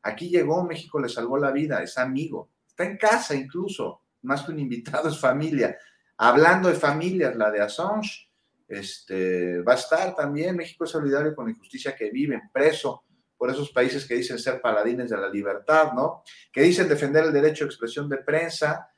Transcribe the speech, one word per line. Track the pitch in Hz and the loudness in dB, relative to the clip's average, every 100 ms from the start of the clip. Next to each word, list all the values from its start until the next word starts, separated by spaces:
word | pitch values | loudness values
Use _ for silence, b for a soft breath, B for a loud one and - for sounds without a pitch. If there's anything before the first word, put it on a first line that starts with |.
Aquí | - - 175 | -6 -8 0
llegó, | 175 147 170 | 0 2 0
México | 175 156 - 147 | 0 -6 -6 -4
le | 123 | -4
salvó | 117 117 139 | -4 -2 0
la | 143 | 0
vida, | 139 151 117 | 0 -2 -2
es | 90 - | -4 -4
amigo, | 127 131 151 120 - _ _ | -2 -2 -6 -8 -14 _ _
está | - | -6
en | 180 202 | -6 2
casa | 214 220 - 143 | 4 4 2 -4
incluso, | 135 175 202 - 113 - _ _ | -4 -8 -8 -6 -8 -10 _ _
más | 123 143 | -4 -4
que | 156 | -4
un | 156 | -6
invitado, | 135 117 - 147 120 | -6 -6 -4 -2 -2
es | - | 0
familia. | 135 135 156 143 101 B B B B _ | 0 2 0 0 0 B B B B _
Hablando | 117 131 160 185 185 | 4 8 6 6 4
de | |
familias, | 156 147 151 180 185 139 117 | 2 2 0 -2 0 0 2
la | 107 | 0
de | 104 | 2
Assange, | 104 - 185 214 214 - _ _ _ _ _ | -2 -2 -4 -2 -4 -10 _ _ _ _ _
este, | 98 98 - - 95 92 92 90 87 | -12 -12 -14 -8 -2 0 0 -2 -2
va | 87 | 4
a | 127 | 2
estar | - 160 185 | 4 0 0
también. | - 143 143 175 | -2 -4 -2 -2
México | 180 165 - | -4 -6 -8
es | 160 | -6
solidario | 160 143 139 151 | -2 0 0 0
con | 151 117 | -4 -8
la | |
injusticia | 113 _ 131 139 - | -8 _ -10 -8 -6
que | 107 | -6
viven, | 123 147 117 - | -2 -2 -4 -6
preso | 131 151 156 139 - _ _ _ _ | 2 2 2 -6 -8 _ _ _ _
por | 123 | -4
esos | 135 143 | -4 -2
países | 127 127 139 139 | 0 0 0 -4
que | |
dicen | 120 120 120 | -4 -2 -6
ser | 131 117 | -6 -2
paladines | 120 107 110 120 120 | 0 0 0 -2 -4
de | 104 | -4
la | 98 | -4
libertad, | 101 101 98 - 156 151 | -4 -4 -6 2 4 4
¿no? | 123 151 - B B B | 2 -2 -4 B B B
Que | - | 4
dicen | 160 180 165 | 6 6 2
defender | 147 139 151 | 2 4 4
el | 160 | 4
derecho | 143 151 156 | 4 4 2
de | 143 | -6
expresión | - 113 143 143 | -6 -8 -6 -6
de | 135 | -6
prensa | - 156 165 - 147 147 - | -2 -2 -2 -2 -2 -2 -8